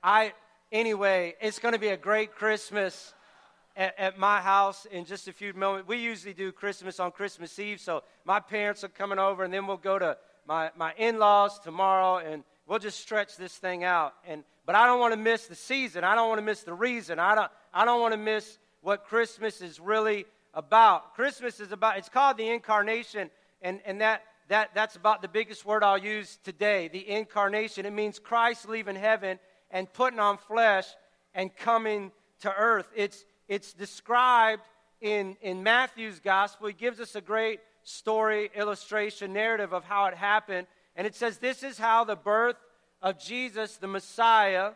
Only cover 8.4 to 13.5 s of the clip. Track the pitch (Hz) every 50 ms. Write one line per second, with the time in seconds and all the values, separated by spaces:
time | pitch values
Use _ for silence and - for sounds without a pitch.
8.4 | 196 - 196 214 208 208 208 202 - 190 _ - 202 202 196 190 196 196 196 180
9.4 | 190 180 185 196 196 196 196 180 - 196 190 196 185 165 139 - _ _ _ _
10.4 | _ - 151 165 160 160 - 175 170 160 160 180 220 233 233 220 214 208 208 202
11.4 | 202 202 202 - - 165 160 175 190 190 190 190 185 185 185 180 165 160 156 151
12.4 | 135 _ _ _ _ - 185 220 196 214 190 - - - 226 214 202 - - -
13.4 | 185 180